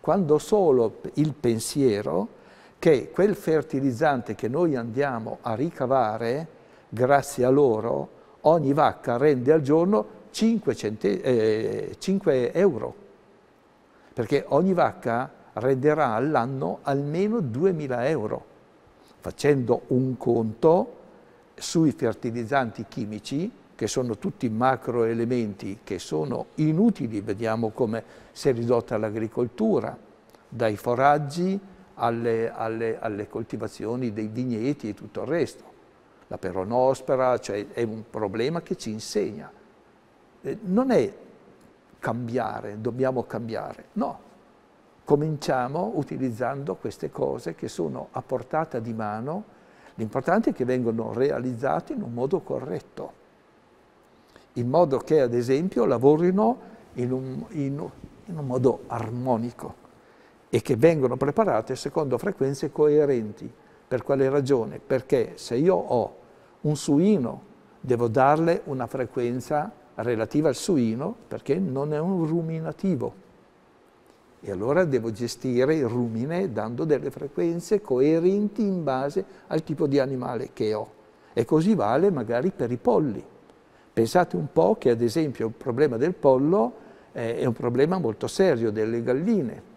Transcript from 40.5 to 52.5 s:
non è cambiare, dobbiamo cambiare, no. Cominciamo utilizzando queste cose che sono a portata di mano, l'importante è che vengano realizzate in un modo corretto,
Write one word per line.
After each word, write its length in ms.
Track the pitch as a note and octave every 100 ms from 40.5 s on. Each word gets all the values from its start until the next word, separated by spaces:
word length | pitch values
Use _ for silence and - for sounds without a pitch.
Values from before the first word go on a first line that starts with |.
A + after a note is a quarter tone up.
| -
non 300 | G#3 F#3+ C4
è 200 | G#3+ G#2+ - - - - - - _ _ _
cambiare, 840 | - A#2 A#2+ A#2+ G#2+ A2 A2+ G#2
dobbiamo 420 | A#2 A#2+ C3 B2+
cambiare, 600 | - A2 A2+ A2 - - -
no. 340 | - B3 - - - _ _ _ _ _ _
Cominciamo 880 | - C#3+ D#3 D3 - C3 B2 D3 G3+
utilizzando 800 | G3 C#3 - C3 A2 B2 C#3 C#3+ F#3
queste 340 | A2+ - D3+
cose 440 | - - C3 -
che 140 | E3 -
sono 400 | - E3 C3 -
a 100 | -
portata 580 | - B2+ A#2+ D#3 D#3+ C3
di 140 | A2+
mano, 520 | A2+ G#2+ G#2+ B2 F3+ G#3+ - _ - -
l'importante 560 | - A2 C#3 C3 F#3+ A#3
è 20 |
che 140 | G#3 B2
vengano 480 | B2+ A#2 A2+ A2
realizzate 800 | A2 C#3 C#3 B2+ A#2+ C3 D#3 -
in 80 | C#4+
un 100 | A#2+
modo 280 | A#2+ C3 F3+
corretto, 800 | -